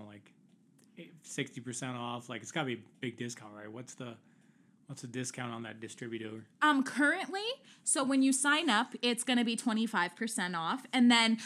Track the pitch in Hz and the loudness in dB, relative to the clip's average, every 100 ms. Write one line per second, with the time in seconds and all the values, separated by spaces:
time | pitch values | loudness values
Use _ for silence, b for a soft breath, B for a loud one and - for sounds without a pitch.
0 | 104 104 - _ _ _ _ _ _ - | -16 -18 -20 _ _ _ _ _ _ -20
1 | 170 - - - 131 - 120 123 131 123 | -20 -20 -14 -6 -6 -6 -10 -8 -6 -6
2 | 120 123 123 117 113 165 135 117 101 - | -6 -8 -8 -10 -6 -4 -2 -4 -8 -8
3 | 127 110 120 117 107 104 107 113 123 - | -8 -6 -8 -10 -14 -16 -14 -14 -16 -12
4 | 127 113 b b b b b b - 139 | -12 -14 b b b b b b -18 -14
5 | 127 123 123 - 123 117 113 110 110 - | -10 -6 -6 -6 -8 -8 -10 -12 -14 -12
6 | 120 113 110 110 110 - 302 277 - 233 | -8 -8 -8 -12 -14 0 2 4 0 2
7 | 294 349 - 381 440 539 B B - 320 | 2 2 -2 -6 -6 -8 B B -2 0
8 | 262 269 269 262 285 302 320 214 254 - | 2 4 4 4 4 4 4 4 2 -2
9 | 240 233 - 247 233 233 247 220 226 202 | -2 -2 0 2 2 0 0 0 2 0
10 | 180 - 226 - 180 175 165 247 - 262 | 0 -2 -6 -2 -2 -2 -2 -4 0 6
11 | 240 233 226 226 | 8 8 6 2